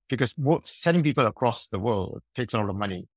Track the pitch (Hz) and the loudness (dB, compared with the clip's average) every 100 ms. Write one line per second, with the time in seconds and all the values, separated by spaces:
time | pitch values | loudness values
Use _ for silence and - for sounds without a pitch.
0 | - 127 127 - 139 165 - - 170 170 | -6 -2 -2 0 0 0 -2 -2 2 4
1 | 147 143 113 - 123 110 - 98 110 101 | 4 4 2 2 0 0 -4 -4 0 0
2 | 92 - - - 117 110 101 98 101 92 | -2 -8 -12 -8 -4 -2 -2 -2 -4 -6
3 | 92 | -10